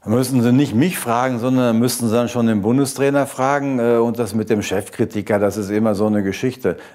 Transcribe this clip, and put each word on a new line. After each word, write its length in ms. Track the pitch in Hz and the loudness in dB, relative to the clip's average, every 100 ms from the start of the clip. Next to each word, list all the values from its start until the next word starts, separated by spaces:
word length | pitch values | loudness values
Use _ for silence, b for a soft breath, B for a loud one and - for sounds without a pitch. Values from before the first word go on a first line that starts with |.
Da 60 | 101 | 0
müssen 320 | 120 127 131 | 0 2 2
Sie 100 | 117 | 4
nicht 220 | 123 143 | 4 2
mich 240 | 113 180 180 | 2 0 0
fragen, 420 | 123 117 131 120 | -2 0 0 -2
sondern 380 | 123 127 123 113 | 0 2 2 2
müssten 320 | 123 120 117 | 0 0 0
Sie 60 | |
dann 120 | 113 120 | 0 0
schon 200 | 120 113 | 0 0
den 160 | 107 | 2
Bundestrainer 640 | 104 127 135 131 139 139 135 | 2 2 0 0 0 0 -2
fragen. 520 | - 131 143 139 127 | -2 0 0 -2 0
Äh, 180 | 117 117 | 2 2
und 220 | 117 117 | 2 -2
das 140 | 110 | -2
mit 160 | 110 107 | -2 0
dem 140 | 107 | -2
Chefkritiker, 760 | 95 95 101 - 110 104 98 104 | 0 -4 -6 -4 -4 -2 -2 0
das 180 | 101 101 | 0 -2
ist 120 | 98 | -2
immer 260 | 104 110 | 0 0
so 120 | 98 107 | 0 0
eine 160 | 107 | 0
Geschichte. 540 | 98 92 131 127 95 82 B | -2 -2 -4 -2 -4 -4 B